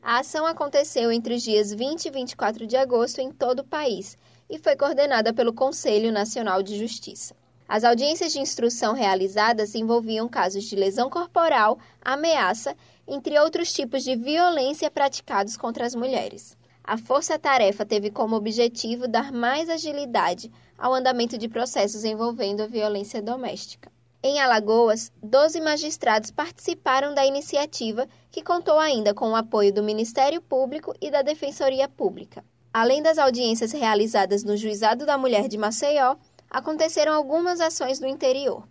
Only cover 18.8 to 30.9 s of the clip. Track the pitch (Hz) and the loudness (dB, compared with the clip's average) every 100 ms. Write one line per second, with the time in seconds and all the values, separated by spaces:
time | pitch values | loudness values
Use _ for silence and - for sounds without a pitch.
18.8 | 226 240 247 240 277 247 233 277 330 330 | -6 -6 -2 -2 -2 -2 -2 0 -2 -4
19.8 | 311 285 285 226 170 180 - - _ _ | -6 -8 -4 0 0 -2 -8 -20 _ _
20.8 | 247 262 254 247 233 226 226 226 254 285 | 0 2 2 2 -2 -4 -6 -4 -4 0
21.8 | 202 214 220 214 233 233 196 208 214 233 | 0 0 -6 -2 -4 -2 -4 -4 -4 -2
22.8 | 214 208 208 233 208 254 247 202 - - | -2 -4 -6 -8 -6 -6 -6 -8 -12 -18
23.8 | - _ _ _ 262 285 269 226 208 226 | -20 _ _ _ -2 2 2 2 4 4
24.8 | 233 220 - _ 214 254 302 330 311 302 | 4 2 -2 _ 2 4 4 2 -2 -2
25.8 | 311 320 - 220 220 - 311 - - 349 | -4 -2 2 2 0 -6 -8 -6 -6 -4
26.8 | - 277 285 285 269 277 285 294 302 - | 0 0 2 2 2 2 -2 -2 -2 -4
27.8 | 226 220 269 _ _ - 311 349 349 311 | -6 -4 -6 _ _ -14 -2 -2 4 4
28.8 | 311 254 214 208 233 226 226 214 202 202 | 4 2 2 0 0 0 0 4 4 4
29.8 | 208 214 226 254 269 330 - 262 262 294 | 0 -2 -2 2 2 2 -2 0 0 -4
30.8 | - | -10